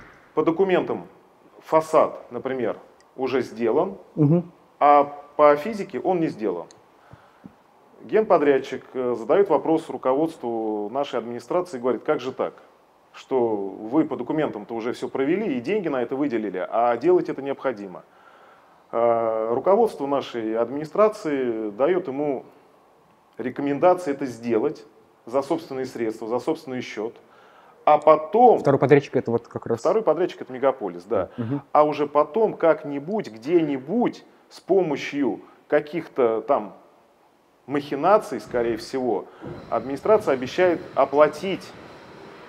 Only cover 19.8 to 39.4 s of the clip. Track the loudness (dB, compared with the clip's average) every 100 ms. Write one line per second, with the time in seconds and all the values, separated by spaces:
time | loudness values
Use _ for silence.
19.8 | 2 -2 -4 -4 -4 -6 -4 -2 -2 -4
20.8 | -4 2 2 0 -4 -2 -2 -4 -4 0
21.8 | 0 0 -2 -4 -4 -4 -8 _ _ _
22.8 | _ _ _ _ _ -10 -8 -4 -4 2
23.8 | 4 2 -2 -6 -6 -6 -2 0 0 -4
24.8 | -16 _ _ _ -6 -4 -2 -4 -6 -8
25.8 | -8 -4 -6 -6 -4 -4 -2 -6 -6 -10
26.8 | -8 -8 -8 -10 _ _ -20 _ -20 _
27.8 | 4 6 6 6 4 6 6 6 4 4
28.8 | 6 6 4 -4 -2 -4 -4 -10 -4 -2
29.8 | 0 2 2 2 0 -4 -12 -2 0 0
30.8 | -6 -8 -4 -2 -2 -6 -6 -6 0 4
31.8 | 4 2 0 0 2 2 0 2 2 2
32.8 | -2 -8 -6 -6 -6 -10 0 2 2 -4
33.8 | -2 0 0 -2 -18 _ _ -10 0 2
34.8 | 2 -2 -4 -2 -2 -2 -12 _ 0 0
35.8 | 0 -8 -6 0 2 2 0 -2 -2 -14
36.8 | _ _ _ _ _ _ _ _ -6 -6
37.8 | -4 -2 2 2 2 -10 -4 -2 -2 -4
38.8 | -6 -4 -2 -2 -6 -16